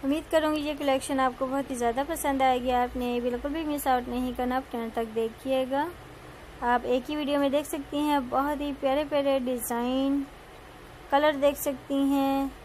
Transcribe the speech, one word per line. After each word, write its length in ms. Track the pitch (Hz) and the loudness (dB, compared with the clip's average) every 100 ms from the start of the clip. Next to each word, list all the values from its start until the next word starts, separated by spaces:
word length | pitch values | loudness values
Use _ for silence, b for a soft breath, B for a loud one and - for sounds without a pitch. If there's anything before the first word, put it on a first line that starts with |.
उम्मीद 200 | 269 302 311 | 2 0 2
करूँगी 280 | 320 302 302 | 2 4 0
ये 140 | 294 | -2
collection 460 | 285 285 269 - 277 | -2 2 2 2 2
आपको 260 | 262 247 262 | 2 0 -2
बहुत 240 | 277 269 | -2 -2
ही 60 | 254 | 0
ज़्यादा 280 | 233 233 | 0 0
पसंद 380 | 285 330 294 269 | -2 -2 0 2
आएगी। 280 | 262 254 254 | 4 4 2
आपने 480 | 247 247 254 247 240 | 2 2 0 -2 0
बिल्कुल 320 | 240 240 285 | 0 -2 -4
भी 100 | 302 | -2
miss 220 | 302 294 277 | -2 -2 2
out 200 | 254 247 | 2 0
नहीं 260 | 247 254 | -4 -2
करना, 220 | 240 247 254 | -2 -2 -2
आप 180 | 269 | -4
एंड 180 | 240 226 | -6 -4
तक 180 | 233 226 | -4 -4
देखिएगा। 720 | 220 226 226 269 262 262 269 320 349 - - - - - - | -2 -4 -4 -2 0 0 -2 -2 -6 -16 -18 -18 -18 -18 -6
आप 200 | 240 240 233 | 2 2 2
एक 180 | 254 247 | 0 0
ही 80 | 302 | -4
video 240 | 285 285 | 0 2
में 100 | 277 | 4
देख 160 | 277 294 | 2 0
सकती 320 | 320 277 294 | -6 -4 -2
हैं, 300 | 302 294 247 | 2 2 2
बहुत 300 | 247 285 294 | 0 0 -2
ही 120 | 294 | -4
प्यारे 300 | 269 277 277 | -2 2 2
प्यारे 340 | 302 294 277 269 | 2 2 2 2
design, 840 | 247 247 220 233 240 262 269 285 269 - - - - - - - - | 0 -2 -2 -2 0 2 2 0 -2 -10 -20 -20 -20 -20 -18 -18 0
color 240 | 277 302 285 | 4 4 4
देख 200 | 285 285 | 2 2
सकती 440 | - 262 - 277 277 | -4 -4 -2 0 4
हैं। 420 | 277 269 269 277 254 | 4 4 2 -2 -4